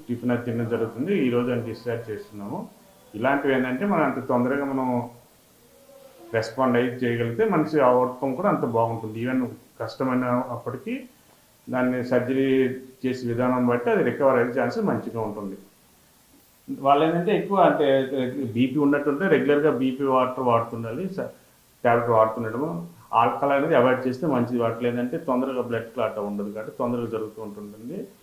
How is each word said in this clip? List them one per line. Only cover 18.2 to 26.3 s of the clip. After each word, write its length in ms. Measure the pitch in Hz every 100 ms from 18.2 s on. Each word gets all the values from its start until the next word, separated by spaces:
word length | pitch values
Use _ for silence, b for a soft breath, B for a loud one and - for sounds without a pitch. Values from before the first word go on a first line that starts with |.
| 123 139 123 110
బీపీ 240 | 131 139
ఉన్నట్టుంటే 480 | 143 143 147 143 190
రెగ్యులర్గా 440 | 143 131 143 151 127
బీపీ 260 | 131 131
వాటర్ 400 | 139 127 127 127
వాడుతుండాలి, 680 | 127 117 113 117 113 123 185
స-, 200 | 180 123 - b b _ _
టాబ్లెట్ 260 | 120 117 117
వాడుతుండడము. 800 | 113 110 117 113 117 160 170 175 B B
ఆల్కహాల్ 380 | 110 120 - 143
అనేది 240 | 139 156 143
అవాయిడ్ 320 | 127 123 127
చేస్తే 200 | 123 170
మంచిది. 320 | 127 120 120
వాటి 240 | 113 113
లేదంటే 340 | 123 120 123 165
తొందరగా 440 | - 127 131 127
బ్లడ్ 280 | 117 113 110 -
క్లాట్ 240 | 107 107
ఉండదు 320 | 104